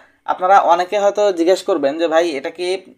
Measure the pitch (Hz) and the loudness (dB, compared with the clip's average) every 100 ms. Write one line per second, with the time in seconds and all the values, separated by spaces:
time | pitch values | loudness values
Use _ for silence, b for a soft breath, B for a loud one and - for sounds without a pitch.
0 | b b - 151 185 196 151 170 180 208 | b b -8 -4 2 4 4 2 0 0
1 | 202 202 208 170 165 180 - 170 139 160 | 0 0 0 2 2 0 0 -2 -2 -2
2 | 165 160 175 139 165 170 180 190 - | 0 0 0 -4 -8 -8 -6 -6 -8